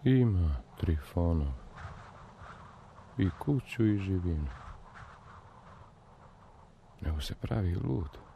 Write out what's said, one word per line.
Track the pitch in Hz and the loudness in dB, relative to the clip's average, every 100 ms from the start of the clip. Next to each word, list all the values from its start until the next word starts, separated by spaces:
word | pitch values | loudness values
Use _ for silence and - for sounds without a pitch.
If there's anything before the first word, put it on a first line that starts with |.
Ima | 131 131 120 95 82 71 - - | 6 8 8 6 4 2 -6 -4
Trifonov. | 85 80 - - 85 82 69 65 - - - - - - - - - - - - - - - - | 0 0 0 0 4 4 0 -4 -10 -16 -14 -14 -18 -20 -20 -18 -18 -18 -20 -20 -20 -20 -18 0
I | 95 | 0
kuću | - - 143 - - 110 | 0 -2 -2 -2 2 2
i | 104 | 4
živinu. | 98 92 87 80 71 65 - - - - - - - - - - - - - - - - - - - - - - - - | 0 0 0 -2 -2 -6 -14 -16 -18 -18 -18 -20 -20 -20 -20 -20 -20 -20 -20 -20 -20 -20 -20 -20 -20 -20 -20 -20 -20 -8
Nego | - 78 | -4 -4
se | - | -4
pravi | - - 117 92 | -6 -4 0 0
lud. | 87 - 127 78 - - | 0 0 -2 -4 -10 -20